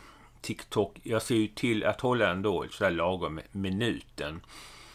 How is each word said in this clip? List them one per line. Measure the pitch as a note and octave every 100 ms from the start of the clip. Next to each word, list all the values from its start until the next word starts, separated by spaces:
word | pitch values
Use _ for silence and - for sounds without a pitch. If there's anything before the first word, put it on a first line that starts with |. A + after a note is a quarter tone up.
| - - - -
TikTok. | - A2 - - G2+ -
Jag | - A2
ser | - A#2
ju | G#2+
till | - B2 A2
att | G2+ G#2+
hålla | B2+ B2 G2+
ändå | F2+ G#2 F2 B1
så | -
där | G2
lagom | E2+ E2+ F#2 E2 D#2 -
minuten. | G2+ F#2+ F#2+ A#2 B1 - - D2 E2 - - - - -